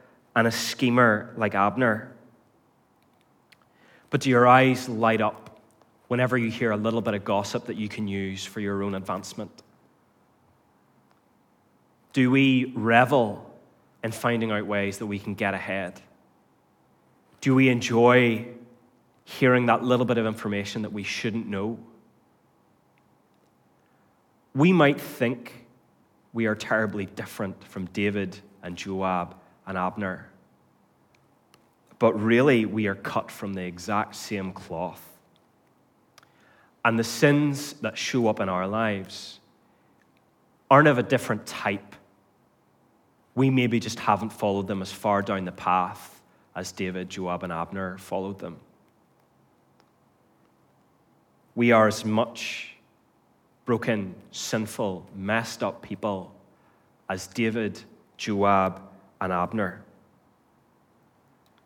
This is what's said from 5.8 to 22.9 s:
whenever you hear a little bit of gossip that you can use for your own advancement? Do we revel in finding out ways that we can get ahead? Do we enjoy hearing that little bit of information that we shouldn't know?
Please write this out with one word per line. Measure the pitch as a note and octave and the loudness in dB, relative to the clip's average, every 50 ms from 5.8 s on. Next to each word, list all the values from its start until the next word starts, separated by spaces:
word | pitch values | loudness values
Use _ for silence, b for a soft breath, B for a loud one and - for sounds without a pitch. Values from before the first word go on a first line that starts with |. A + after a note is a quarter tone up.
| _ _ _ _ _ - | _ _ _ _ _ -4
whenever | B2 B2 B2+ B2 B2+ | 0 0 0 2 2
you | B2+ A#2 A2+ | 0 0 -2
hear | A2 - B2 A#2 G#2+ | -4 -2 -2 -2 0
a | |
little | G#2 G#2+ A2+ A2+ A#2 | 0 -2 -2 -2 -2
bit | G2+ A2+ G#2 | -2 -2 -4
of | G2+ G2 | -4 -4
gossip | - G2+ G2 G#2 - - A#2+ - | -2 -2 -2 -2 -2 -6 -8 -6
that | - G#2+ | -6 -8
you | G#2 G#2+ G#2 | -8 -8 -8
can | - - G#2+ G2+ | -6 -6 -6 -4
use | G2 G2 G2 F#2+ F#2+ G2 - | -4 -4 -4 -6 -6 -8 -10
for | - - A2+ | -12 -8 -6
your | G#2 G2+ G2+ G2 G2 | -4 -4 -2 -2 -2
own | G2+ G2 | -4 -4
advancement? | F#2+ F#2+ - F#2+ F#2 - - - - G#2+ F2+ - - - _ _ _ _ _ _ _ _ _ _ _ _ _ _ _ _ _ _ _ _ _ _ _ _ _ _ _ _ _ _ _ _ _ _ _ _ _ _ _ _ _ _ _ _ _ _ _ _ _ - | -6 -6 -6 -8 -8 -8 -10 -12 -12 -12 -12 -14 -20 -20 _ _ _ _ _ _ _ _ _ _ _ _ _ _ _ _ _ _ _ _ _ _ _ _ _ _ _ _ _ _ _ _ _ _ _ _ _ _ _ _ _ _ _ _ _ _ _ _ _ 0
Do | C3+ C3 B2+ | 2 4 4
we | B2+ C#3 C3+ C3+ C3 B2+ B2 B2+ - | 6 4 6 6 4 2 2 0 -4
revel | A#2+ G#2+ A2+ A2+ A#2 B2+ B2 D3 C3+ A#2 G#2+ G2+ - - - - - _ _ _ _ _ _ _ _ - | -4 0 4 6 6 6 6 4 2 2 2 -2 -8 -14 -18 -20 -20 _ _ _ _ _ _ _ _ -8
in | A2+ A2 | -6 -6
finding | - - A#2+ A#2+ A2+ A2+ A2+ | -4 -2 -2 0 0 0 0
out | G#2+ G#2 G#2 | -2 -2 -2
ways | F#2 G#2 G2+ G2+ G2+ G2 - | -2 -2 -2 -2 -2 -4 -6
that | A2+ | -8
we | G#2 G#2 G2+ | -6 -8 -8
can | G2+ G#2+ G2+ | -6 -8 -6
get | F#2 G#2+ G2 G2 | -4 -2 -2 -2
ahead? | F#2 F2+ - F#2+ G2 F#2 F2 F2+ - - _ _ _ _ _ _ _ _ _ _ _ _ _ _ _ _ _ _ _ _ _ _ _ _ _ _ - | -4 -6 -6 -6 -6 -6 -8 -10 -14 -20 _ _ _ _ _ _ _ _ _ _ _ _ _ _ _ _ _ _ _ _ _ _ _ _ _ _ -6
Do | - C#3 C3 | 0 2 4
we | C3 C3+ C3 | 6 6 4
enjoy | B2+ A#2+ B2 - A#2 A2+ A#2 B2 B2 B2 B2 A#2+ A2+ G#2+ - - - - - - - _ _ _ _ _ _ _ _ _ _ | 4 2 0 0 4 6 8 8 8 8 6 4 2 0 -4 -10 -14 -18 -20 -20 -20 _ _ _ _ _ _ _ _ _ _
hearing | - - - - B2+ B2+ B2 B2 | -14 -4 2 4 4 4 4 4
that | A#2 A2+ A2+ A2+ | 4 2 2 2
little | B2+ B2 A#2+ B2+ | 2 2 2 2
bit | A2+ B2 A#2 | 2 0 0
of | A2 | 0
information | A2 G#2+ G#2+ - G#2+ G#2 G2+ G2+ G2+ - A2+ G#2+ | -2 -4 -4 -6 -4 -4 -4 -4 -6 -6 -8 -8
that | G#2 F#2 | -6 -6
we | G#2 F#2+ | -8 -8
shouldn't | - - - - A#2 G2+ A#2 G#2+ | -8 -8 -6 -4 -4 -4 -4 -6
know? | - G2+ G2 G2+ A2 A#2 A2+ - - - _ _ _ _ _ _ _ _ _ _ _ _ _ _ _ _ _ _ _ | -4 -4 -4 -4 -4 -4 -6 -12 -20 -20 _ _ _ _ _ _ _ _ _ _ _ _ _ _ _ _ _ _ _